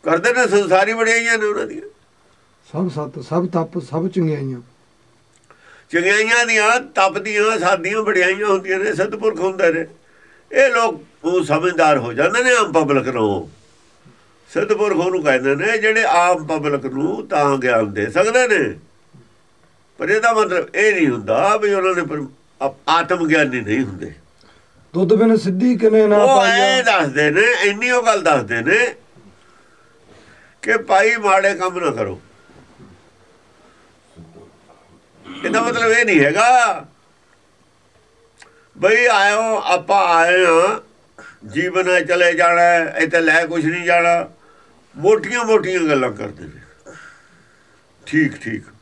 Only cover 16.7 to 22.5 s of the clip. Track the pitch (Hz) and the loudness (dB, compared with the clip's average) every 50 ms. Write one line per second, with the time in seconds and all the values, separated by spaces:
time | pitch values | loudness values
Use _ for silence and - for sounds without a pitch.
16.7 | 143 135 135 131 127 135 147 175 202 220 208 - 190 151 147 143 139 135 127 127 | -4 -4 -6 -6 -6 -4 -4 -4 -4 -6 -8 -4 -2 0 0 0 0 0 0 0
17.7 | 120 113 110 104 98 107 101 113 - 175 190 220 233 254 254 247 - 180 143 101 | 0 0 0 -2 -4 -6 -6 -2 0 0 0 2 2 0 2 2 0 0 0 -4
18.7 | - - - _ _ _ _ _ _ - - _ _ _ _ _ _ _ _ _ | -6 -12 -20 _ _ _ _ _ _ -20 -20 _ _ _ _ _ _ _ _ _
19.7 | _ _ _ _ _ - - 170 208 220 220 233 226 220 214 - 185 175 - - | _ _ _ _ _ -10 -4 -2 -2 0 2 0 2 2 0 0 -2 -4 -4 -4
20.7 | - 175 208 214 202 180 160 135 120 113 101 104 110 123 175 196 214 220 208 208 | -2 0 0 2 2 2 0 0 0 -4 -4 -2 0 0 2 0 0 0 0 -2
21.7 | 196 196 185 185 185 175 165 143 151 147 139 131 - _ _ _ | -2 0 0 -2 -2 -2 -4 -6 -8 -10 -10 -12 -16 _ _ _